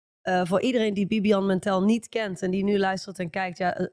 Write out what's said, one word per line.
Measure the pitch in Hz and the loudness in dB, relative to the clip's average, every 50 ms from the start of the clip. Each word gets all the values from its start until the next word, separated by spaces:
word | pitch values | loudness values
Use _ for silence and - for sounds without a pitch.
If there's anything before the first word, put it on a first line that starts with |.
| _ _ _ _ | _ _ _ _
Eh, | - 185 185 180 180 | -4 -2 0 0 0
voor | 165 196 185 | 0 0 0
iedereen | - 254 247 240 220 214 202 | 2 2 2 2 0 0 0
die | 196 202 | 0 0
Bibian | 170 220 220 185 208 202 196 196 | 0 0 2 4 4 4 4 4
Mentel | 196 190 180 - 208 190 185 | 2 0 0 0 0 0 2
niet | 185 208 226 233 - - | 4 4 2 2 0 -4
kent | - 226 220 202 185 - | -4 -4 -4 -4 -4 -4
en | 196 185 | -4 -2
die | 180 196 196 | -2 0 0
nu | 202 208 196 | 2 2 2
luistert | 196 190 190 185 - 208 180 - | 2 0 -2 -4 -8 -10 -8 -8
en | 180 165 | -8 -6
kijkt, | - 196 190 185 175 - | -4 -4 -6 -4 -4 -2
ja, | 185 175 - | -2 -2 -2
eh, | - 185 - | -2 -4 -4